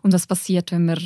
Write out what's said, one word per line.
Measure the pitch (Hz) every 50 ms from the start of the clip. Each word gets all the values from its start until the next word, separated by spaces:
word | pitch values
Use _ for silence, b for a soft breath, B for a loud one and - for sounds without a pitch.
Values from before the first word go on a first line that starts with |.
Und | B 196 180
was | 180 - -
passiert, | 185 175 - - 185 175 175 -
wenn | 180 170 170
man | 165 165 165 175